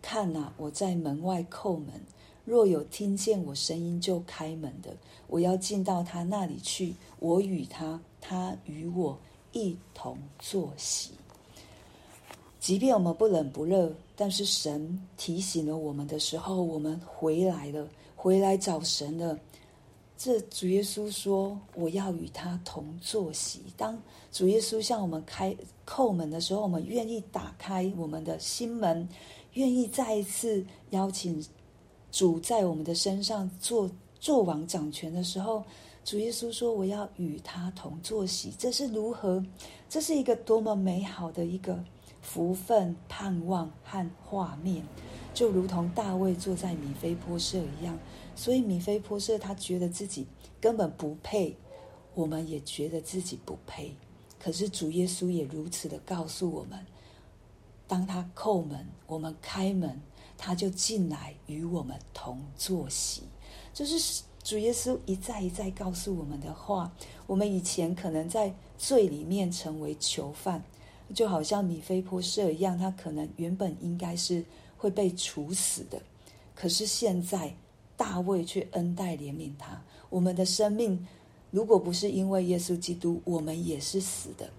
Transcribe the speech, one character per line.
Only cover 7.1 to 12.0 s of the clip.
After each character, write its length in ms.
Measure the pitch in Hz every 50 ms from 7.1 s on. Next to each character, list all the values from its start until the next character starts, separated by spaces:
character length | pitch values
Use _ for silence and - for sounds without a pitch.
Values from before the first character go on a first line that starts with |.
| - -
我 220 | - 170 170 185
与 240 | 202 196 190 160 -
他， 340 | - - - 160 156 160 165 170 - - -
他 340 | - - 185 185 185 185 185 185 -
与 220 | - 147 151 160
我 300 | 175 175 180 175 143 135 - - - - - - -
一 260 | - 233 220 185 170 - - - -
同 240 | - - 127 127 135 139 143 - -
坐 320 | - - - 196 165 143 143
席。” 340 | - - - - - - - - - - - - - - - - - - - - - - - - -